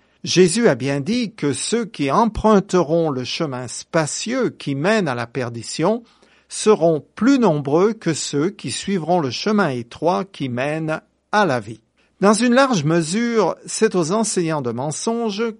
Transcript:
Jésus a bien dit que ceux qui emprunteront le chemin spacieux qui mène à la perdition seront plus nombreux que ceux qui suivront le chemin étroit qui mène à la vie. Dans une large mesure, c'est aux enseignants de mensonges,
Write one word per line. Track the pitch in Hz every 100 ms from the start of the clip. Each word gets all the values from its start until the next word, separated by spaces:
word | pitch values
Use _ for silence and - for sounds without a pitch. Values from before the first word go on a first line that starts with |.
| _ _ 151
Jésus | 170 180 208 220
a | 120
bien | 135 143
dit | 143 247 208
que | - 143
ceux | 123 - 233 214
qui | - 139
emprunteront | 165 233 - 214 202 - 185 143 170 160
le | 127
chemin | 120 - 156 135 180
spacieux | - - 165 151 - 214 262 185
qui | - 147 139
mène | 175 220 160
à | 120
la | 120
perdition | 139 113 117 - - 170 233 - _ _ _ _
seront | - 214 180 165 151 - -
plus | 226 277
nombreux | 214 147 139 160 214
que | 220 170
ceux | 139 - 143 175
qui | 202 135
suivront | - - 196 151 180
le | 135
chemin | - 202 214 170
étroit | 123 113 - 156 196 190
qui | - 135
mène | 120 143 160 156 156 - _ _
à | 208 185
la | 123
vie. | 104 - _ _ _ -
Dans | 196
une | 214 247
large | 247 269 202
mesure, | 143 170 156 208 240 226 165 - -
c'est | - 220 180
aux | 151
enseignants | 214 214 190 165 151
de | 120
mensonges, | 117 151 - 226 233 226 196 233